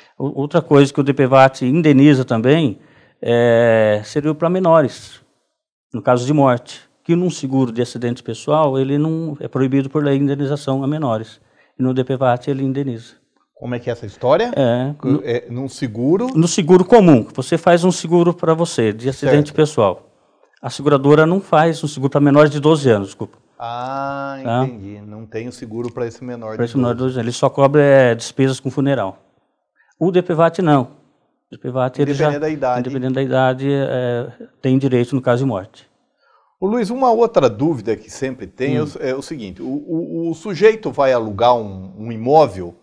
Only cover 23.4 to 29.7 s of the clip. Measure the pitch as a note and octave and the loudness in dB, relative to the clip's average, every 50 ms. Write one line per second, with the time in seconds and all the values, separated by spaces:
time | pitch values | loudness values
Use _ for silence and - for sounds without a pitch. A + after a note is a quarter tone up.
23.4 | _ _ _ - A#2+ A#2 A#2 A#2+ B2 C3 C3+ C#3 C#3 C#3 C#3 C#3 - C#3 C3+ C3+ | _ _ _ -14 -12 -10 -10 -10 -8 -8 -8 -8 -8 -8 -8 -8 -10 -10 -12 -10
24.4 | C3 A#2+ A#2 B2 C3 C3 A#2+ G#2+ G2 G2+ G2+ G#2 G#2 G#2+ G#2 A2 A2+ G#2+ - A2 | -6 -4 -2 -2 -2 -2 -6 -10 -16 -16 -16 -16 -18 -18 -16 -18 -16 -12 -12 -10
25.4 | A#2 B2 A#2+ - C3 A2+ G#2+ A#2 A#2+ A#2 A2+ C3+ A#2+ A#2 A2+ - C3 B2 B2 A#2 | -10 -10 -14 -16 -16 -12 -10 -10 -10 -10 -8 -8 -8 -10 -10 -12 -14 -14 -12 -12
26.4 | A2+ A2 A2 A2 A#2+ A#2 A#2 C#3 B2 A#2+ A#2 A#2 C3 C3 B2+ B2+ A2+ A#2+ B2 - | -12 -10 -6 -6 -6 -4 -2 -2 -2 -2 -2 -2 -4 -4 -4 -4 -6 -6 -4 -2
27.4 | - C3 - - C#3 C#3 C#3+ D3+ C#3+ C#3+ C#3 C3+ B2+ B2 A#2 A2+ - - - - | -2 -2 2 2 2 4 4 4 4 6 6 6 4 4 2 -2 -6 -8 -2 0
28.4 | C3+ C3+ C3 - - C3 - D3 C3+ C#3 C#3 A#2+ G2+ F#2+ F#2 _ _ _ _ _ | 0 0 0 -4 -6 -6 -4 -2 -2 -2 -2 -2 -4 -6 -8 _ _ _ _ _
29.4 | _ _ _ _ _ _ | _ _ _ _ _ _